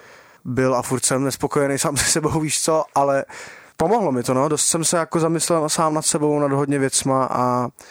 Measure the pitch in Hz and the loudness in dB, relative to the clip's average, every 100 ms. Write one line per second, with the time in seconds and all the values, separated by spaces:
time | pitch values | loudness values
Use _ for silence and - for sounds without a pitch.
0 | - - - - - 123 131 127 120 131 | -20 -20 -20 -16 -6 0 0 0 -2 -2
1 | - 131 135 - 143 147 139 139 165 139 | 0 0 -2 -4 -4 0 0 0 -2 -2
2 | - 165 151 160 156 - - 160 147 - | -2 0 0 -2 -2 -2 0 0 0 0
3 | 139 139 - - - - - - 165 233 | 2 2 -2 -10 -18 -20 -14 -2 0 2
4 | 185 127 120 127 147 151 - 170 156 175 | 2 0 0 0 2 0 0 0 0 0
5 | 156 175 160 165 156 170 151 - 160 156 | 0 0 0 0 0 0 0 0 0 0
6 | 151 165 151 147 143 135 143 143 135 - | 0 0 2 2 2 0 0 0 0 0
7 | 139 131 131 127 123 123 123 - - | 0 0 0 0 0 0 -2 -6 -20